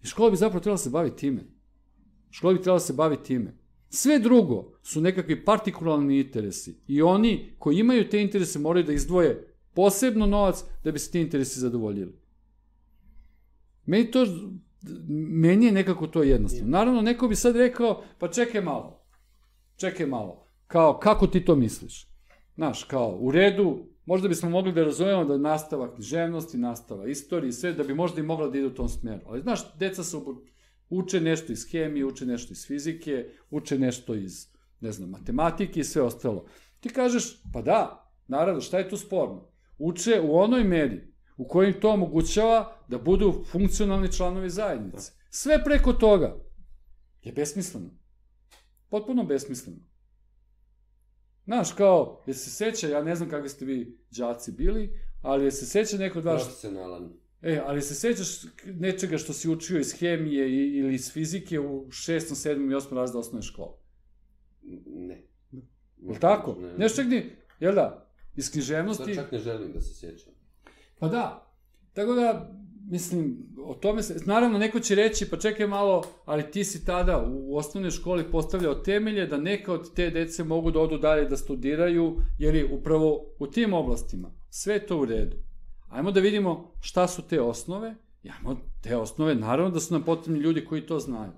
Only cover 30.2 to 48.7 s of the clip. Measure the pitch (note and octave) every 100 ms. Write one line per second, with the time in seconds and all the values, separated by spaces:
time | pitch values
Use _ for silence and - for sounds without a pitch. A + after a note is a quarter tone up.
30.2 | C3+ B2 - _ _ _ _ F3+ F#3 F#3+
31.2 | D#3+ D#3+ D#3+ A2 - E3 D#3 D3 C3+ C3
32.2 | B2+ A#2+ A#2 G2+ - C#3+ D3 D#3+ D#3 C3+
33.2 | - - _ D3+ D3+ C#3 B2+ A#2+ - A2
34.2 | F#2+ E2+ - _ _ _ A2+ G#2+ F2+ F#2
35.2 | - B2 E3 D#3+ G3 E3+ C3+ D#3 B2 -
36.2 | B2+ G2 - - _ _ A#3+ C4+ B3 A#3+
37.2 | - - - B2 A2+ G#3+ D#3+ - _ _
38.2 | _ C3+ E3+ E3 - F3+ F#3+ G3+ - F#3+
39.2 | B2 G2 - _ _ - D#3 F3 A#3 A3
40.2 | D#3 D#3+ G#3 B3 G#3 E3+ C#3+ F#2 - _
41.2 | _ - B2 F3 G3 G3 G#3+ G#3 E3+ D#3
42.2 | - G#3 A3 A3+ G#3 - - A#2+ A#2+ F#3+
43.2 | G3 - - F3 G3 - G3+ F#3+ F#3 -
44.2 | F3+ F#3 F#3+ F3 G#3 C#3 G2 G2 - _
45.2 | _ - C4+ D4+ D4+ C#4+ B3+ A#3+ A3 G3+
46.2 | B2+ - - - - - - - _ _
47.2 | A#2 B2 D3+ G3 F3 A2+ F2 - _ _
48.2 | _ _ _ _ _